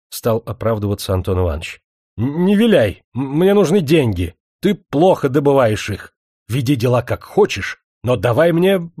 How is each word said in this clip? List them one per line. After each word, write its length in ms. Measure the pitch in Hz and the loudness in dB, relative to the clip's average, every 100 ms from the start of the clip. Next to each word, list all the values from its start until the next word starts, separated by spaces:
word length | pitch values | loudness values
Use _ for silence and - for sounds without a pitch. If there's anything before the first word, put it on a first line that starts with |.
| _ | _
стал 320 | - 123 113 - | -6 -4 -2 -4
оправдываться 680 | 113 110 110 101 101 - | -6 -4 -2 -4 -4 -4
Антон 260 | 92 92 92 | -4 -2 -2
Иванович. 420 | 90 80 82 - _ _ _ - | -2 -4 -10 -16 _ _ _ -6
«Н-, 280 | 120 151 180 | -4 0 2
не 100 | 202 | 4
виляй, 480 | 233 180 107 82 _ | 4 4 2 -4 _
м-, 240 | 117 135 143 | -8 -4 0
мне 160 | 185 | 2
нужны 280 | 202 160 202 | 4 2 2
деньги. 540 | 139 160 123 90 87 - _ _ | 2 2 2 -2 -6 -10 _ _
Ты 140 | 190 208 | -2 -2
плохо 540 | _ 143 185 165 139 | _ 0 2 2 0
добываешь 600 | 135 143 139 120 107 - | 0 2 4 2 0 -4
их. 240 | 101 - _ _ _ - | -10 -12 _ _ _ -8
Веди 280 | 123 123 143 | -4 -2 0
дела 260 | 123 123 | 0 0
как 220 | 120 101 | -2 -6
хочешь, 600 | - - 208 - - - _ _ | -4 0 0 0 -8 -12 _ _
но 120 | - 123 | -4 -2
давай 360 | 113 117 170 | 0 2 2
мне 400 | 165 180 196 170 - | 2 2 0 -4 -14